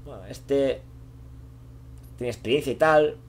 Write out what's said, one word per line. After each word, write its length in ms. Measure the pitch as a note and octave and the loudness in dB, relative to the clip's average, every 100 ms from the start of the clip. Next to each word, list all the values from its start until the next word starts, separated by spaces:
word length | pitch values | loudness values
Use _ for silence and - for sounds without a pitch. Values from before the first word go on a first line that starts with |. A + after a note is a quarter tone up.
Bueno, 220 | C#3+ G#2+ G2 | -16 -14 -14
este 560 | - - C#3 C3+ - - - - - - - - - - - - - - - | -12 -2 0 2 -2 -10 -20 -20 -18 -18 -18 -18 -20 -20 -20 -18 -18 -16 -8
tiene 140 | B2 | -8
experiencia 420 | A2+ G#2+ C#3+ C3+ | -6 0 0 0
y 20 | A#2 | 2
tal. 420 | D#3 D#3 D3+ - | 6 6 4 0